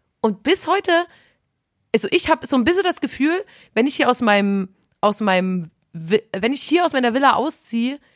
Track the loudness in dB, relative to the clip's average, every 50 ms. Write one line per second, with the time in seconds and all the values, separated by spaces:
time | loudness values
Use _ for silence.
0 | _ _ _ _ -4 -4 -4 -2 0 0 0 0 0 0 0 0 2 2 2 2
1 | 2 -2 _ _ _ _ _ _ _ _ _ _ _ _ _ _ _ _ -2 -2
2 | 0 2 -2 0 2 2 0 0 0 -2 0 2 2 2 2 2 2 0 -2 -2
3 | -4 -6 -4 -2 -2 0 0 -2 -4 _ -18 -20 -20 _ -2 0 0 0 0 0
4 | 0 0 0 0 2 2 2 2 2 2 0 -2 -4 -6 _ _ _ _ _ -2
5 | -2 -2 0 0 0 0 2 2 0 0 -2 -4 -6 -8 _ _ _ _ -18 -14
6 | -6 0 0 0 0 _ -8 -4 -2 -2 -2 -4 -4 0 0 2 2 2 0 0
7 | 0 0 0 2 2 2 2 2 0 -4 -6 -8 -10 -6 -4 -2 -2 -2 -4 -8
8 | _ _ _